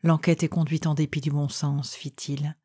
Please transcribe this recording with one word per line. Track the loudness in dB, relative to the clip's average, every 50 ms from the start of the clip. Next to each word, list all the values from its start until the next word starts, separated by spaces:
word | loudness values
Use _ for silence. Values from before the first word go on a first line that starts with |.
| 4
« |
L'enquête | 4 4 4 4 2 4 4 2
est | 0
conduite | 2 0 0 0 0 -2 0 0
en | 2
dépit | 2 0 0 -2 -2
du | -2 0
bon | 0 0 0 -2
sens, » | -2 -2 0 0 0 0 -2 -4 -8
fit-il. | -10 -12 -12 -12 -10 -8 -6 -4 -4 -4 -4 -6 _